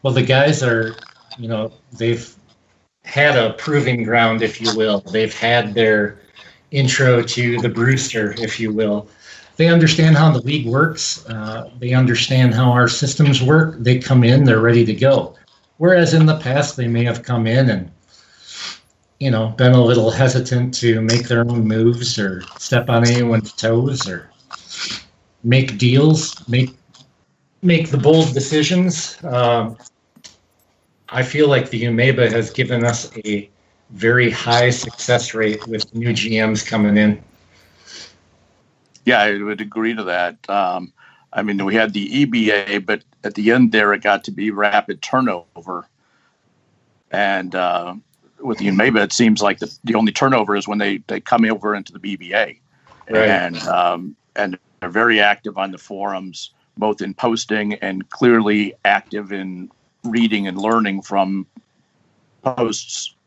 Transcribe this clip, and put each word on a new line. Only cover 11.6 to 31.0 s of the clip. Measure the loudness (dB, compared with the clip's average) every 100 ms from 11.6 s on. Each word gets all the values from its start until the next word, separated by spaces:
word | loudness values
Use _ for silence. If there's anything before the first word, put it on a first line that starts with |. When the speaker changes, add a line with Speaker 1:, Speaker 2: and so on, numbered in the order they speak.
| -14 -10
Speaker 1:
they | 0
understand | 2 2 0 0 2 2
how | 4 2
our | 4 2
systems | 0 -4 2 2 4
work. | 4 4 2 0
They | 0 0
come | 4 4
in, | 6 6
they're | 6 4
ready | 4 4
to | 2
go. | 2 2 2 0 -14 _ _ _ _
Whereas | 4 4 4
in | 6 4
the | 2
past, | -2 -2 -2 -4
they | -2
may | 0
have | 0 -2
come | -4 -2 0
in | 2 2
and, | 0 -6 _ _ _ _ _ -20 -16 -16 -16 _ _ _ _
you | -2
know, | 0 -2
been | 2 6
a | 6
little | 6 4 2
hesitant | 2 2 2 0 -2 -2
to | 0 0 2
make | 2 0 2
their | 0 0
own | 0 0
moves | 2 2 0 -4 -4
or | -4 -6 -14 -16
step | -2 -2 2
on | 2 2
anyone's | 2 2 0 -2
toes | -4 0 0 0 -4 -6
or | -10 -14 _ _ -20 -18 -14 -12 -12 -16 _ _ _
make | 0 2 0 0
deals, | 2 4 4 2 -2 -12 -4
make, | -2 -2 -6 _ _ _ _ _ _ _ _
make | 0 2 0
the | 0
bold | 4 4 4
decisions. | -2 -2 0 0 0 0 -2 -8 -12
Um, | -4 0 2 2 -2 -10 -20 _ _ _ -20 _ _ _ _ _ _ _